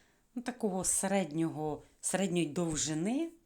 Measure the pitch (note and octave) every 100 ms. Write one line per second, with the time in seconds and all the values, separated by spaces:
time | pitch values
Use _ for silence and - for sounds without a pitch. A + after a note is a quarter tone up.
0 | _ _ _ B3+ B3 C4 G#3+ F#3 E3+ -
1 | F#3+ G3 E3 D#3 E3 C#3 D#3 D3 - -
2 | - F3+ F#3+ F3 D#3 C#3+ E3 D3+ B2 D#3
3 | F#3 C4 E4 -